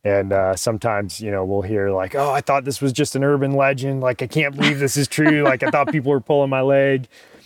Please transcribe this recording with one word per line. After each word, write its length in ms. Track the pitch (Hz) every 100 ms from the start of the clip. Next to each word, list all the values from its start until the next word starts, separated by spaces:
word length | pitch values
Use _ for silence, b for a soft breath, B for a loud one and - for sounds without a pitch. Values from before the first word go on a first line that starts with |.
And, 280 | 104 98 98
uh, 220 | 98 95
sometimes, 640 | 95 - 110 120 104 101 -
you 100 | 110
know, 140 | 98
we'll 180 | 95 98
hear 280 | 95 107 98
like, 240 | 95 92
"Oh, 160 | 139 143
I 100 | 135
thought 220 | - 139
this 160 | 131 131
was 120 | 139
just 240 | 123 147 135
an 80 |
urban 280 | 139 143 139
legend. 460 | 139 139 139 135 135
Like, 180 | 127 123
I 40 | 123
can't 260 | 156 143
believe 240 | 139 147 143
this 180 | 139 143
is 100 | 139
true. 340 | - 156 151
Like, 200 | 143 131
I 60 | 135
thought 200 | 151 143
people 220 | 156 135
were 80 | 139
pulling 300 | - 147 139
my 100 | 135
leg," 480 | 131 139 139 135 131 B B B